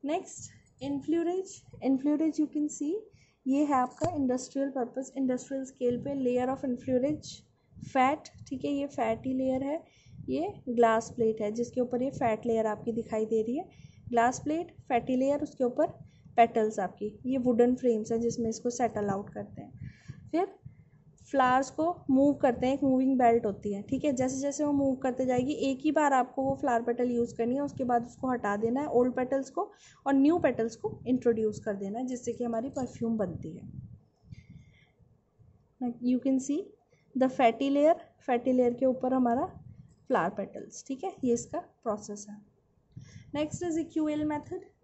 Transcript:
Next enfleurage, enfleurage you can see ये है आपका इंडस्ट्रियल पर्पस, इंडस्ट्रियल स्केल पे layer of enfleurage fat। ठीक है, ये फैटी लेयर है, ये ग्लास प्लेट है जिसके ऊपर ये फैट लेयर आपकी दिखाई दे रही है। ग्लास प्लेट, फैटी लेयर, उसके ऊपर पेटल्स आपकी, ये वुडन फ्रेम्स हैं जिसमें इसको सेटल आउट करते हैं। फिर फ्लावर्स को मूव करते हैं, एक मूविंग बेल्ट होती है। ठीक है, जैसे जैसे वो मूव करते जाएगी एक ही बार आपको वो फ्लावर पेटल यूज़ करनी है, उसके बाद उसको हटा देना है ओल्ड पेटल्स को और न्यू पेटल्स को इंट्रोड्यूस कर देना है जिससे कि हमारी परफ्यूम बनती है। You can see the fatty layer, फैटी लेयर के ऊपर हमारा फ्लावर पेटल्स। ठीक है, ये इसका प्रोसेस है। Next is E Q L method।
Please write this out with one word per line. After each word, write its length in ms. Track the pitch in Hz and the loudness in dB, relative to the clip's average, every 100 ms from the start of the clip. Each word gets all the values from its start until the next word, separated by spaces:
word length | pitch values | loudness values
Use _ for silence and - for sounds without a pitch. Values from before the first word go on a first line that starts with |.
| 277 | -4
Next 420 | 339 370 - - - _ _ | -4 -6 -16 -18 -20 _ _
enfleurage, 680 | 269 285 285 330 339 370 381 - - - 240 | -6 -6 -2 0 0 -2 -6 -12 -20 -6 0
enfleurage 540 | 269 277 294 320 294 | 2 2 2 0 0
you 80 | 302 | -2
can 200 | 302 294 | -2 -4
see 220 | - 294 403 - _ _ _ 262 | -4 -4 -4 -8 _ _ _ -2
ये 180 | 269 | 2
है 100 | 294 | 2
आपका 360 | 269 247 - 320 330 | 2 0 -2 -2 0
इंडस्ट्रियल 540 | 262 247 - 269 277 | 0 0 -4 -4 -2
पर्पस, 420 | 262 247 - 269 269 | -2 -4 -6 -8 -4
इंडस्ट्रियल 460 | 262 254 - 269 262 | -2 -2 -4 -8 -8
स्केल 320 | - 247 240 | -2 -2 -2
पे 100 | 269 277 | -4 -2
layer 240 | 254 247 247 | 0 0 0
of 120 | 262 277 | -2 -4
enfleurage 680 | 247 - 254 269 302 - - _ _ _ - - | -4 0 2 2 -2 -6 -18 _ _ _ -16 -4
fat। 360 | 262 254 302 - - - | 2 2 2 -6 -20 -12
ठीक 160 | 262 285 | -6 -4
है, 60 | |
ये 140 | 285 277 | -2 -4
फैटी 460 | 285 226 226 262 | -2 -2 -2 -2
लेयर 300 | 262 262 262 | -2 0 0
है, 180 | 269 320 - _ - - - | -2 -6 -8 _ -20 -16 -6
ये 240 | 262 359 403 - | -4 -4 -6 -4
ग्लास 420 | 233 226 220 226 - | 4 6 6 0 0
प्लेट 260 | 220 220 | 0 2
है 100 | 208 | -2
जिसके 300 | 220 240 - | -2 -4 -2
ऊपर 200 | 247 247 | -2 0
ये 80 | 262 | -2
फैट 340 | 269 240 220 233 | 0 0 0 0
लेयर 220 | 226 220 | 0 0
आपकी 240 | 208 - | -2 -4
दिखाई 340 | 226 220 220 214 | -6 -4 -4 0
दे 160 | 220 | 0
रही 160 | 220 269 | 0 -4
है। 100 | 370 - - - - | -6 -14 -20 -20 -2
ग्लास 300 | 233 233 254 | 2 2 2
प्लेट, 320 | - 320 339 - - | -4 -4 -4 -12 0
फैटी 280 | 240 247 254 | 0 2 0
लेयर, 280 | 269 285 | 2 0
उसके 200 | 294 - | -4 -2
ऊपर 240 | 247 247 320 - - - - - | -2 2 -2 -2 -20 -20 -6 4
पेटल्स 440 | 233 233 220 220 | 4 4 0 0
आपकी, 320 | 185 - 208 208 247 | -6 -4 -10 -8 -4
ये 120 | 262 | 0
वुडन 380 | 247 233 247 247 | 2 4 4 4
फ्रेम्स 360 | 254 220 220 | 2 2 0
हैं 100 | 226 | 0
जिसमें 280 | 233 226 226 | 0 -2 -4
इसको 200 | 220 247 | -2 -6
सेटल 400 | 240 240 214 208 | -2 -2 0 -2
आउट 200 | 196 202 | -2 -6
करते 320 | 214 202 - | -12 -12 -14
हैं। 300 | 202 - - - - - - | -16 -14 -16 -16 -18 -18 -4
फिर 160 | 320 381 - - - - _ - _ - | -2 -2 -6 -20 -20 -20 _ -20 _ -2
फ्लावर्स 380 | 277 254 254 269 | 2 4 4 2
को 160 | - 320 349 - | 0 -2 -2 2
मूव 240 | 262 285 | 6 6
करते 340 | 277 277 247 262 | 6 2 4 0
हैं, 60 | |
एक 100 | 285 | 2
मूविंग 340 | 277 262 262 262 | 2 4 4 6
बेल्ट 280 | 240 233 226 | 6 6 2
होती 280 | 196 208 | -4 -6
है। 80 | 202 | -6
ठीक 220 | 202 269 302 | -4 -2 0
है, 60 | |
जैसे 260 | 254 262 262 | 0 0 0
जैसे 240 | 277 285 | -4 0
वो 80 | 294 | 0
मूव 220 | 285 269 262 | 2 2 0
करते 300 | 269 247 254 | -2 -2 0
जाएगी 280 | 247 254 302 269 | 2 0 0 -2
एक 100 | 262 | 0
ही 100 | 311 | 2
बार 220 | 302 294 | 4 4
आपको 300 | 269 254 - | 4 2 -2
वो 120 | 269 269 | -2 0
फ्लावर 260 | 285 233 | 0 0
पेटल 300 | 240 240 247 | 0 0 0
यूज़ 240 | 240 233 - | 0 -2 0
करनी 200 | 233 262 | -2 0
है, 60 | |
उसके 220 | 285 - | -2 -4
बाद 220 | 247 240 240 | 0 0 0
उसको 220 | - 262 | -6 -4
हटा 280 | 247 220 208 | -2 -2 0
देना 240 | 226 254 | 0 0
है 60 | 302 | 2
ओल्ड 260 | 240 254 | 2 2
पेटल्स 360 | 247 254 269 269 | 0 -2 -2 -4
को 220 | - 403 - - - - | -6 -6 -8 -20 -10 0
और 60 | |
न्यू 240 | 277 277 339 | 4 6 6
पेटल्स 360 | 285 240 226 - | 2 2 -2 -4
को 240 | 214 220 226 | -8 -8 -2
इंट्रोड्यूस 520 | 254 247 220 220 202 | 0 2 2 0 -2
कर 160 | - 202 | -6 -6
देना 240 | 196 220 | -6 -6
है 60 | 254 | -6
जिससे 280 | 247 240 | -6 -6
कि 100 | 233 | -6
हमारी 260 | 240 226 262 | -4 -4 -6
परफ्यूम 480 | 277 247 - 226 220 | -6 -8 -4 -4 -2
बनती 340 | 185 160 - 165 | -2 -6 -12 -14
है। 120 | - - - - _ _ - - - - - _ _ _ _ _ _ _ - _ _ _ 247 233 | -16 -16 -16 -20 _ _ -20 -20 -20 -20 -20 _ _ _ _ _ _ _ -20 _ _ _ -6 -2
You 160 | 247 247 | 0 0
can 200 | 269 269 | 2 0
see 200 | - 294 403 - _ _ _ 254 | 0 -4 -4 -16 _ _ _ 2
the 140 | 254 | 2
fatty 380 | 254 240 233 277 | 6 4 4 0
layer, 260 | 277 302 339 - _ - | 4 6 4 -2 _ -2
फैटी 260 | 240 254 | 0 2
लेयर 220 | 254 247 | 4 4
के 120 | 240 262 | 4 0
ऊपर 280 | 254 254 | 2 0
हमारा 320 | 262 240 233 359 - - - - _ _ | 2 2 2 -2 -8 -20 -20 -20 _ _
फ्लावर 220 | 220 170 | 0 0
पेटल्स। 540 | 202 196 - - - - | -4 -10 -10 -16 -18 -10
ठीक 160 | 262 | -8
है, 100 | 381 - | -8 -4
ये 100 | 254 | 0
इसका 260 | 233 - 311 - _ | 0 -2 -10 -10 _
प्रोसेस 420 | 240 208 - 208 - | -6 -6 -6 -14 -14
है। 80 | - - _ _ _ _ - - - - 285 | -18 -20 _ _ _ _ -20 -20 -20 -10 -6
Next 280 | 302 - | -4 -4
is 160 | 349 320 | -4 -4
E 60 | 320 | -2
Q 160 | 320 302 | -2 0
L 120 | 302 302 | 0 -2
method। 400 | 294 294 370 - _ | -4 -6 -12 -12 _